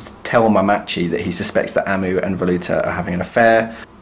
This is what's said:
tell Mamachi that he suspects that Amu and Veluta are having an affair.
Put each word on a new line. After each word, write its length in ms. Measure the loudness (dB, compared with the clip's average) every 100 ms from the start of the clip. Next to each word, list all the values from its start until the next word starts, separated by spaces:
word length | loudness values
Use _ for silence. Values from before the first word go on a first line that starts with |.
| -12 -10
tell 260 | 0 2 4
Mamachi 640 | 4 2 0 -2 -4 -2
that 100 | -2
he 120 | -2
suspects 400 | -4 -2 -2 0
that 160 | -2 0
Amu 300 | 0 0 0
and 200 | -2 -2
Veluta 480 | 0 0 0 -2 -2
are 60 |
having 200 | -4 -4
an 60 | -4
affair. 540 | -2 4 4 4 2 -6 -18 -4